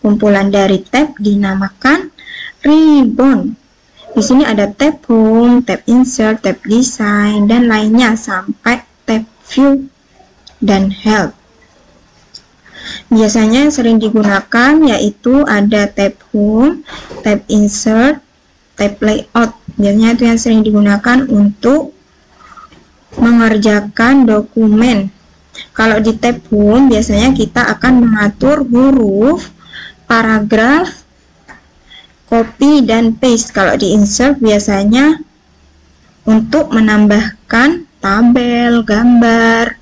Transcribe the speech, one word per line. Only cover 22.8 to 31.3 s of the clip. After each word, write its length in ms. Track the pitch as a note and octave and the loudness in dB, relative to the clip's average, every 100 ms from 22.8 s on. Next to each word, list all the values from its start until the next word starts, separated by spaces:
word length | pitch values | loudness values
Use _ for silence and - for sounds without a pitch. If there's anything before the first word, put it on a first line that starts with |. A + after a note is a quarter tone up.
| _ _ _ - | _ _ _ -2
mengerjakan 1040 | A#3 A#3 A3+ G#3+ G#3 G#3 G#3 - A#3 C#4 | 2 4 2 2 0 0 -2 -2 2 4
dokumen. 880 | A#3 G#3+ G#3+ - A3 G#3+ B3 A3 G3 _ _ _ _ - - - | 4 0 -2 0 2 2 2 0 -4 _ _ _ _ -20 -16 -4
Kalau 240 | A3+ A3 | 0 0
di 160 | G#3+ A3 | 0 -2
tab 240 | A#3+ - - | -4 -4 -4
home 400 | G#3 G#3 A#3 C4+ | 0 2 4 4
biasanya 480 | G#3+ A3+ G#3 B3 C4+ | 2 0 0 0 0
kita 400 | A3 - A#3 A3 | -2 -2 -2 -2
akan 320 | B3+ B3+ A#3 | 0 2 2
mengatur 560 | G#3+ G#3 - B3+ D4+ | 2 -2 0 -2 0
huruf, 880 | B3 A#3+ C4+ C4+ G#3+ G3 B3 F4+ - _ - - - _ _ | 0 2 2 2 0 0 0 0 -6 _ -20 -20 -20 _ _
paragraf, 960 | A3+ A3+ A3 G#3 A3 A3+ D4+ F4+ - _ _ _ | -2 0 -2 0 0 2 0 -2 -10 _ _ _